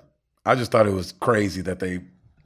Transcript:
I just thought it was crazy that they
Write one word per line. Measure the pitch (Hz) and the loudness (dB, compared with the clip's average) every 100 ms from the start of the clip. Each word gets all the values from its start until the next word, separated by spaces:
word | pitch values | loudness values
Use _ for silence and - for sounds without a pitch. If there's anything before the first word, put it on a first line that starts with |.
| _ _ _ _ 101 | _ _ _ _ 0
I | 127 | 0
just | 113 | 2
thought | 117 104 | 4 4
it | |
was | 95 87 | 2 -4
crazy | - - 110 101 92 | -6 0 2 0 -4
that | 92 90 | -6 -6
they | 92 90 - _ _ _ | -6 -8 -10 _ _ _